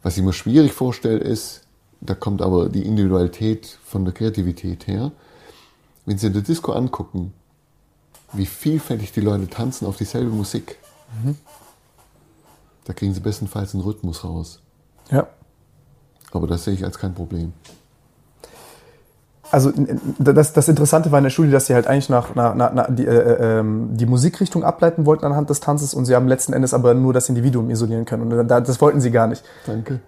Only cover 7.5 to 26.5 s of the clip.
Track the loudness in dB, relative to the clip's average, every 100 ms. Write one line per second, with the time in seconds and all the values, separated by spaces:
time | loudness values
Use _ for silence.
7.5 | _ _ _ _ _ _ _ _ -8 -8
8.5 | -4 -2 -2 -4 -8 -6 -2 -2 -2 -4
9.5 | -6 -8 -6 -8 -6 -6 -4 -4 -4 -4
10.5 | -8 -10 -20 _ _ _ -8 -6 -6 _
11.5 | -20 -20 _ _ _ _ _ _ _ _
12.5 | _ _ _ -14 -6 -4 -4 -6 -6 -8
13.5 | -8 -8 -6 -6 -6 -8 -8 -10 -10 -12
14.5 | -16 _ _ _ _ _ -2 -2 _ _
15.5 | _ _ _ _ _ _ _ -10 -6 -2
16.5 | -4 -4 -4 -6 -8 -10 -8 -8 -8 -8
17.5 | -10 -20 -20 _ _ _ _ _ _ -20
18.5 | -20 -20 -20 -20 _ _ _ _ _ 0
19.5 | 2 2 2 -2 -2 -6 0 4 6 4
20.5 | 4 4 4 4 2 4 4 2 2 4
21.5 | 4 4 2 4 0 2 0 0 0 0
22.5 | 2 0 2 0 0 4 4 4 2 2
23.5 | 2 0 -2 -4 -2 2 4 2 0 -2
24.5 | 0 -2 2 2 4 2 2 2 -2 0
25.5 | -2 0 -2 -2 -2 2 4 4 2 0